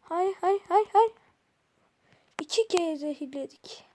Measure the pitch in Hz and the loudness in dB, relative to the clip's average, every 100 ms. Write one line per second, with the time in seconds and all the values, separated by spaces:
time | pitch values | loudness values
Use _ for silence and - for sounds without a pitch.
0 | - 330 381 381 359 403 - 381 427 403 | -6 -2 -2 0 0 0 2 0 4 4
1 | 453 - _ _ _ _ _ _ _ _ | 2 0 _ _ _ _ _ _ _ _
2 | _ _ _ - 302 - 440 359 339 302 | _ _ _ -14 -4 -2 0 0 0 -4
3 | 302 285 277 277 269 - - - - | -6 -8 -10 -10 -12 -16 -20 -20 -20